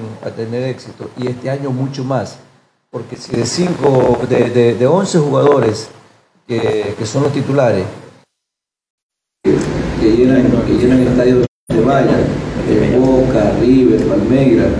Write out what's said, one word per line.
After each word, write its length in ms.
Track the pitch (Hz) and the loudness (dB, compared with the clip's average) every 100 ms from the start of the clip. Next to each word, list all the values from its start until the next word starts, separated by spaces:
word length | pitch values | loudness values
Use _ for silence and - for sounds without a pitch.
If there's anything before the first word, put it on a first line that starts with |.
| 110 104 | -12 -12
a 60 | 113 | -12
tener 340 | 107 113 120 | -10 -8 -6
éxito. 460 | 131 123 - - - 123 | -6 -8 -14 -16 -16 -8
Y 120 | 123 | -8
este 220 | 127 131 | -6 -6
año 200 | 139 139 | -6 -6
mucho 320 | 127 139 139 | -4 -6 -6
más, 360 | 131 131 95 - - _ _ _ _ | -4 -4 -6 -12 -20 _ _ _ _
porque 240 | 123 98 123 | -14 -12 -16
si 200 | - 113 | -8 -6
de 100 | 117 | -4
cinco, 720 | - 180 170 139 131 123 120 123 | -2 -4 0 0 2 2 0 0
de, 220 | 123 120 | 0 0
de, 240 | 123 117 | 2 2
de 120 | 107 127 | 2 2
once 320 | 180 196 175 | 2 0 0
jugadores 720 | 147 131 143 139 113 107 - - _ _ _ _ - | 0 2 2 2 0 -2 -10 -18 _ _ _ _ -8
que, 460 | 117 107 107 104 98 | -4 -2 -2 -4 -6
que 80 | 110 | -4
son 180 | 139 | -2
los 80 | 143 | -2
titulares, 520 | 143 135 139 123 98 92 - - - _ _ _ _ _ _ _ _ _ _ _ _ | -2 -2 0 2 0 -4 -10 -20 -20 _ _ _ _ _ _ _ _ _ _ _ _
que 720 | - - - - - - 110 117 | -2 0 -2 -4 -6 0 2 4
llenan, 300 | 127 127 120 117 - | 4 4 2 0 0
que 60 | |
llenan 280 | - 123 127 | 2 4 4
el 80 | 120 | 2
estadio 280 | 123 123 127 123 - - | 2 2 2 0 -6 -4
de 120 | 117 | 0
Valla, 340 | 120 139 - - - - - - - | 2 2 2 0 0 -4 -6 -6 -2
eh, 300 | 107 107 123 | 0 2 2
Boca, 540 | 131 131 127 113 104 101 | 4 2 2 0 0 2
River, 400 | 120 131 120 110 - | 4 4 4 2 0
Palmeiras, 600 | 101 110 135 131 113 - | 0 2 2 4 2 2